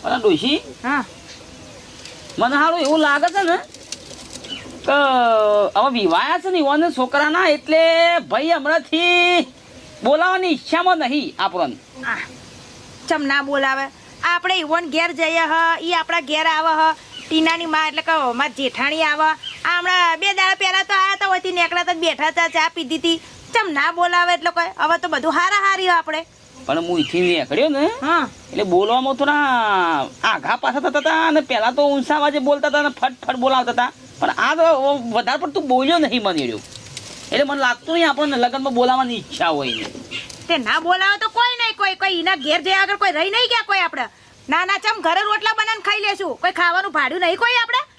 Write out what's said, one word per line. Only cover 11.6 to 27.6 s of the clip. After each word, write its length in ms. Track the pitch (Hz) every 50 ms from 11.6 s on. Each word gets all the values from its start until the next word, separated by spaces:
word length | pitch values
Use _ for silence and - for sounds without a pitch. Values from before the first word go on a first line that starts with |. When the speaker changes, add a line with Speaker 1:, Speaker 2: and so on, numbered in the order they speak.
| 160 131 113 127 - - - - -
Speaker 2:
આ 120 | - 220 - - - - - - - - - - - - - - - - - - -
ચમ 140 | 330 302
ના 200 | 294 277 277 285
બોલાવે? 440 | 277 277 285 277 269 269 269 269 269 277 - - - - - - -
આપણે 300 | 330 349 349 349 370 381 370
ઈવોન 320 | 320 294 320 339 349 302
ઘેર 220 | 277 320 339 349
જઈએ 320 | 330 262 330 311 330 330 330 294
હ, 20 | 320 330 330 330 330 -
ઈ 120 | 320 339
આપણા 280 | 349 330 320 - 330 339
ઘેર 260 | 285 247 302 311 320
આવે 260 | 330 320 311 320 330 311 311
હ. 40 | 320 320 311 - - - - - - -
ટીનાની 380 | 320 320 320 320 330 330 339
માં 220 | 320 311 311 311 311
એટલે 140 | 294 311
કે 300 | 311 330 320 311 277 247
માર 180 | 233 240 285 302 220 -
જેઠાણી 440 | 277 247 - - 262 285 302 320
આવે. 260 | 330 302 294 302 311 311 311 302 - - - - -
આ 140 | 311 349 349
હમણાં 420 | 349 359 370 359 349 339 330 320
બે 60 | 381
દાડા 280 | 403 392 381 381 381 381
પહેલા 300 | - 392 381 370 392 381
તો 100 | 381 403
આયા 220 | 381 381 392 392
તા, 120 | 392 403 392
ઓયથી 240 | 370 370 370 370
નીકળ્યા 320 | 359 359 339 320 339 349 349
તા, 100 | 339 349
બેઠા 360 | 330 339 320 285 - 294 320
તા, 180 | 320 339 339 330
ચા 200 | - 330 311 330 -
પીધી 240 | 349 311 247 320 311
તી. 220 | - 339 330 320 - - - - - -
ચમ 200 | - 466 403 359
ના 200 | 294 277 285 330
બોલાવે 400 | 339 339 349 349 349 349 349 349 349
એટલે 160 | 339 330 349
કોઈ? 220 | 339 339 339 - - -
હવે 200 | 285 311 339 330
તો 100 | 359 339
બધું 260 | 311 269 240 330 277
હારા 280 | 330 349 381 415 403 392 392
હારી 200 | 392 381 381 370
હો 60 | 349
આપણે. 320 | 339 320 320 311 311 330 - - - - - - - -
Speaker 1:
પણ 180 | - 139 165 170
હું 120 | 170 180 165
ઈથી 200 | 147 - - 175
નીકળ્યો 480 | 180 180 175 160 131 127 143 202